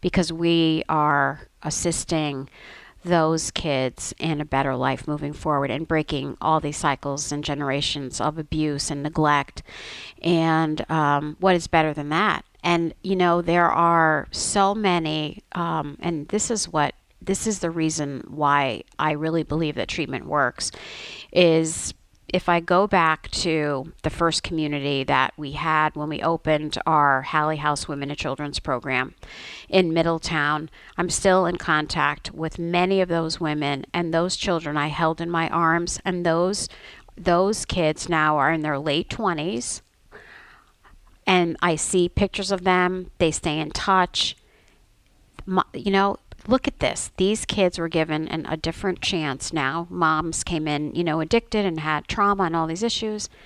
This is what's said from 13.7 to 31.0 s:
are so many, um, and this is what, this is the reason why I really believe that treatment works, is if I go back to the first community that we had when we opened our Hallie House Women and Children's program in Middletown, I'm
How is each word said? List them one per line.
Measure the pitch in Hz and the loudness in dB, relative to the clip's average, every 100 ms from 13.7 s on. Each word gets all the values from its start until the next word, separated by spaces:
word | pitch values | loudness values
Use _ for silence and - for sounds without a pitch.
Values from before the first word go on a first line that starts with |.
are | - 170 170 160 151 - | 4 4 6 4 2 -2
so | - - 202 196 | -6 -2 2 2
many, | 208 202 175 156 156 151 - _ | 2 2 2 0 -2 -4 -8 _
um, | 175 170 160 147 - | -6 -2 -2 -4 -6
and | 170 160 147 | -4 -4 -2
this | 208 - | -4 -2
is | 214 175 | -2 -2
what, | 160 143 - _ _ | 0 0 -2 _ _
this | - 196 226 | -4 -2 -2
is | 196 | -2
the | 170 | -2
reason | 165 160 156 143 139 - | 0 0 0 -4 -6 -10
why | 151 147 143 135 107 - - | 0 2 4 2 -2 -10 -4
I | 156 | -2
really | 147 160 165 | 0 0 -2
believe | - 160 156 147 | 0 -2 -2 -2
that | - | -4
treatment | - 147 127 - | -4 -4 -6 -2
works, | 147 127 - - - - - - - - | 0 0 0 -8 -8 -16 -16 -16 -16 -2
is | - 175 160 160 165 - - _ _ - | 6 6 6 2 -4 -8 -12 _ _ -4
if | 180 - | -2 2
I | 170 | 0
go | 170 180 202 | 4 2 4
back | 190 160 156 - | 4 4 0 -4
to | - 170 160 151 135 165 - | -4 -2 0 0 -4 -6 -6
the | 156 | -6
first | - 165 - | 0 0 0
community | - 160 151 147 143 139 | -4 -2 -2 -2 -2 -2
that | 135 135 131 - | 2 2 2 -2
we | 143 | -10
had | 143 160 156 151 151 | -6 0 2 2 -2
when | 151 | -6
we | 147 | -2
opened | 160 165 156 151 151 - - | -2 0 0 0 0 -4 0
our | 156 143 131 | 4 4 4
Hallie | 131 156 151 151 | 2 0 0 0
House | 151 143 - | -2 -2 -4
Women | 143 143 | -8 -6
and | 143 | -6
Children's | 143 135 147 - | -6 -6 -6 -8
program | - 127 139 127 131 - - - - - - | -4 -4 -2 -4 -4 -8 -20 -18 -16 -18 0
in | 190 175 | 2 4
Middletown, | 165 165 165 - 160 147 151 156 - - | 2 2 0 -2 -2 0 -2 -6 -16 -16
I'm | - | -4